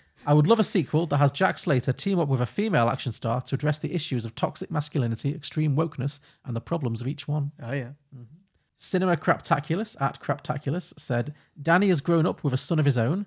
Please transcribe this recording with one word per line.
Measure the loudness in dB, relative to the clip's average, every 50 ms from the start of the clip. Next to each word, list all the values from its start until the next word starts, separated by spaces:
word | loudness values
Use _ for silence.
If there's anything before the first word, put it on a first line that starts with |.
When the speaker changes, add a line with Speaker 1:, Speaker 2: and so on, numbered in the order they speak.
| _ _ _ _ 0
Speaker 1:
"I | 4 6
would | 6 6 6
love | 6 4
a | 4
sequel | 2 0 0 0 0 0 0 0 0
that | 2 4
has | 4 2
Jack | 4 2 0 0 0 -2
Slater | -2 0 0 2 2 0
team | -2 -2 -2 0 0 2
up | 2 2
with | 2 0
a | 0
female | -2 -2 -2 0 2 2 2 2 2
action | 0 -2 -4 -6
star | -6 -4 -2 -2 -2 -2
to | -2 -4 -4
address | -2 0 -2 -2 -2
the | -4 -4 -4
issues | -4 -4 -2 -4 -4 -4
of | -6 -4
toxic | -4 -4 -4 -4 -6 -8 -4
masculinity, | -4 -4 -4 -2 -2 -2 0 0 -2 -2 -4 -4 -4
extreme | -6 -8 -6 -2 0 0 2 2
wokeness, | 2 0 -2 -2 -4 -4 -4 -6 -8 -12 _ _ _ _
and | -6 -6
the | -6
problems | -4 -4 -4 -2 -2 -2 -4 -4
of | -4 -6
each | -6 -6 -6 -4
one." | -2 -2 -2 -4 -6 -10
Speaker 2:
Oh, | -8 -6 -6
yeah. | -6 -6 -8 -12 -18 _ _ -20
Speaker 1:
Mm-hmm. | -20 -20 -20 -20 -20 _ _ _ _ _ _ _ _
Cinema | -6 -2 0 2 2 4 2 2
Craptaculus | 2 0 0 0 0 0 0 0 0 -2 -4 -4 -4 -6 -4 -2
at | -2 -2 -2 -4
Craptaculus | -4 -4 -4 -4 -4 -6 -6 -4 -4 -4 -4 -4 -6 -8 -12 -12
said, | -6 -2 -2 -2 -2 -4 -8 -12 _ _ _ -6
"Danny | 0 2 4 4 6 4
has | 4 2
grown | 2 2 2 4 4
up | 2 0 -2 -2
with | -2 0
a | 0
son | -2 0 0 2
of | 4
his | 4 4 4
own. | 2 2 0 -2 -4